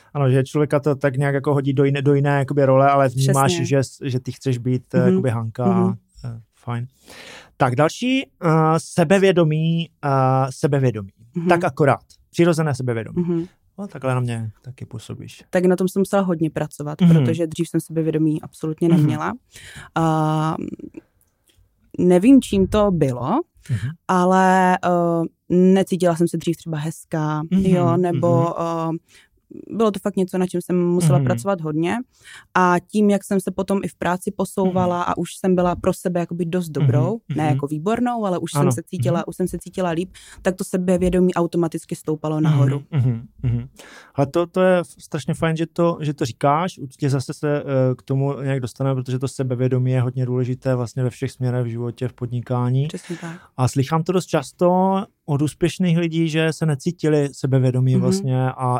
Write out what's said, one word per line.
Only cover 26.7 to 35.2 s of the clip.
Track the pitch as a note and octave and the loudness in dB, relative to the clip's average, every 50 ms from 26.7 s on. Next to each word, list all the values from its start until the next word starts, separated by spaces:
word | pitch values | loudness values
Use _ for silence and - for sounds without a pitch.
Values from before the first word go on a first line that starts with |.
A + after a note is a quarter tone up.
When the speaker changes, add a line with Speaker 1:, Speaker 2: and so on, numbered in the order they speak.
| D#3 D3+ | -8 -6
Speaker 2:
hezká, | D3+ E3 - - - - - D#3+ D3+ D3+ D3+ D3+ D3+ E3 | -6 -8 -10 -12 -12 -8 -6 -4 -2 -2 -4 -4 -4 -2
Speaker 1:
Mhm, | F3+ F#3+ F#3+ | 0 0 2
Speaker 2:
jo, | F#3 F#3 F3+ F3 E3+ E3 | 2 2 2 2 2 2
nebo, | F3+ F3+ F3 E3+ B2+ - - E3+ E3+ E3+ E3+ - - | 2 0 0 0 0 2 2 2 2 2 0 -2 -4
Speaker 1:
mhm. | E3+ E3 E3 E3 E3 E3 E3 | -6 -6 -4 -4 -4 -4 -6
Speaker 2:
eh, | E3+ _ _ _ - _ _ _ _ _ - - - - - | -6 _ _ _ -20 _ _ _ _ _ -20 -20 -20 -16 -8
bylo | - G3+ A3+ G#3+ | -2 0 0 0
to | G3 G3 | 0 -2
fakt | - G#3 - | -4 -4 -2
něco, | G3 F#3 F#3 - F#3 | -2 -2 -2 0 -2
na | F3+ | -2
čem | F3+ - F3 | -2 -2 -4
jsem | - - F3+ F3+ F3 F3 | -4 -2 0 0 2 2
musela | F3 F3+ E3+ D#3 C#3 C#3 | 2 2 4 4 4 4
Speaker 1:
Mhm. | C3+ | 2
Speaker 2:
pracovat | B2+ - A#2 B2 G3 G3 E3+ | 2 -2 -2 -2 -4 -4 -4
hodně. | D#3 D#3 D3+ D#3+ E3 F3+ G#3 A#3+ B3+ _ _ _ - - - - - _ - | -4 -4 -4 -2 -2 -2 -4 -6 -8 _ _ _ -20 -20 -20 -20 -10 _ 0
A | F3+ F#3 F3+ F3 F3 F3+ _ | 2 4 4 2 2 0 _
tím, | - G#3+ G#3 G3+ | 0 2 2 2
jak | G3+ G3 - | 2 0 0
jsem | - G3+ F#3+ | -2 -2 -2
se | - G3 | -2 -4
potom | F#3 - F#3 - G3 G3 - | -4 -4 -4 -2 -2 -2 -4
i | E3+ | -6
v | - | -8
práci | - - E3+ F3+ F#3 - G3+ | -4 -2 -2 -2 -2 -4 -6
posouvala | - - G3 - - G3+ F#3+ F#3 F3+ F#3 F3+ F3+ F3 F3 | -6 -6 -6 -4 -2 -2 0 0 2 2 0 0 0 0
Speaker 1:
Mhm. | F3 F3+ | -2 -2
Speaker 2:
a | F3+ | -2
už | F#3 | -4